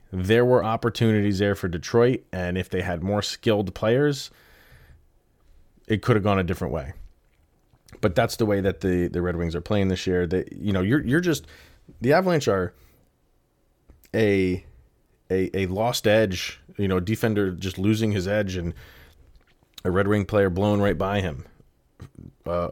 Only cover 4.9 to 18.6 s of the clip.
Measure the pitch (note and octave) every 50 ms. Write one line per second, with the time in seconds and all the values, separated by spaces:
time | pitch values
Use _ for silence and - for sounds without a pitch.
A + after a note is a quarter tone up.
4.9 | - - _ _ _ _ _ _ _ _ _ _ - - - _ _ _ _ -
5.9 | G#2+ G2 - - A#2 G#2+ F#2 G#2 G2 F#2+ F#2 E2 F#2 - F2+ C2+ C#2 D#2 C2+ D2+
6.9 | - - - - _ _ _ _ _ _ _ _ _ _ _ _ _ _ _ -
7.9 | - - - G#2 - - A#2 A2+ - - A#2 G#2 G2+ G2 F#2 F#2+ F2+ - - F#2+
8.9 | F2+ F2+ F2 - - F2 F2 F2+ E2+ E2 E2+ E2 D#2+ E2+ D#2+ - G#2+ G2+ G2 F#2+
9.9 | F#2 - - F#2 F2+ F2+ F2+ E2 F#2 F#2 - - - - - G#2 G2 F#2 F#2 G2+
10.9 | C3+ D#3 - A#2 C3 E3+ F3+ F3 D3+ - - - - - - - - _ _ -
11.9 | - - A2 B2+ D3+ F3 F#3+ F#3 F3 D3 C3+ A#2 G2 F#2+ F2+ E2+ - _ _ _
12.9 | _ _ _ _ _ _ _ _ _ _ _ _ _ _ _ _ _ _ _ _
13.9 | - _ _ - - A2 A2 G#2 G2+ F#2+ F#2 F#2 F#2 F#2+ - - - - - _
14.9 | _ _ _ _ _ _ _ - F#2 F#2+ F#2+ - - F#2+ G2 F2+ F#2 G2 A2+ B2
15.9 | A#2+ - - A2 G#2 A2 A2 G2 F#2 - - - - - - - - - G2+ F#2+
16.9 | F#2+ F#2 F2 G2 A2+ - - A2+ G#2+ G#2 G2+ F#2 F2+ E2+ F#2 F#2+ F2+ - F#2+ G#2
17.9 | A2 G#2+ A2+ G#2+ G2+ G2 F2 G2 G#2 G#2+ G#2 F#2+ F#2 F2+